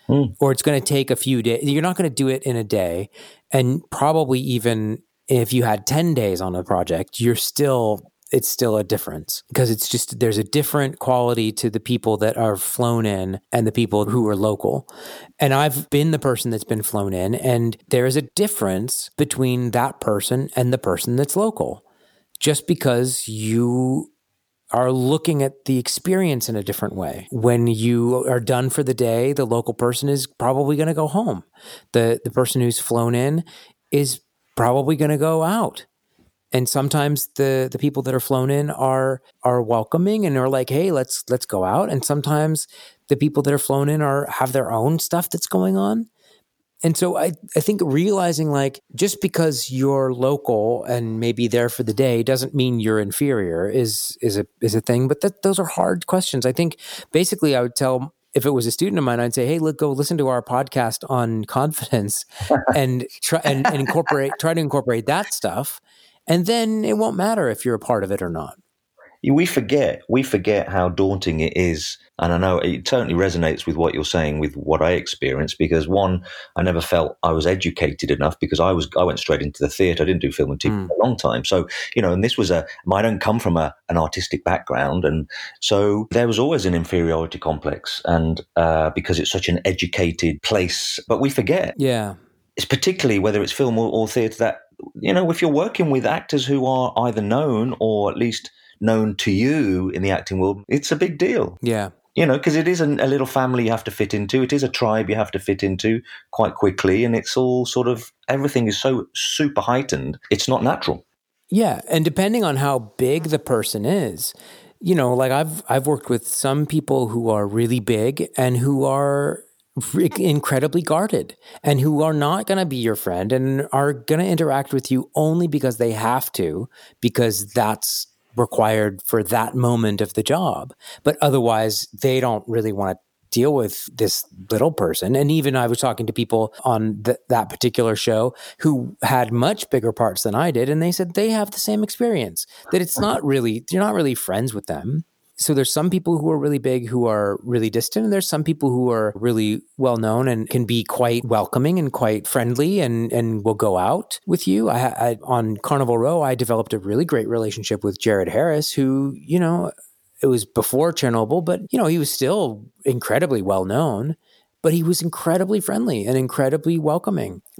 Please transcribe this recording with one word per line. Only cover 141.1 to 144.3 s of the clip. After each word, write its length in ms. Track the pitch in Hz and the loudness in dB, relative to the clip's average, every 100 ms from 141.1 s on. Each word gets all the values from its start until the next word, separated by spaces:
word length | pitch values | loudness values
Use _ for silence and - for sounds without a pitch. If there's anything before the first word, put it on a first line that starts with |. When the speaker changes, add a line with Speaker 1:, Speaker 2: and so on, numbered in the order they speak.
Speaker 2:
they 160 | 170 220 | 0 0
have 200 | 220 208 | 0 -2
the 80 | - | -4
same 220 | - 214 | -2 0
experience, 640 | 208 - 240 190 107 170 - - - | -2 -2 0 0 -2 -6 -10 -14 -2
that 100 | 180 | -2
it's 180 | 175 - | 0 -2
not 260 | 202 - | 0 0
really, 400 | 143 135 117 110 - | 0 0 0 -2 -4
you're 120 | 180 | -2
not 120 | 208 | 0
really 200 | 202 147 | 0 0
friends 400 | 120 - | -2 -2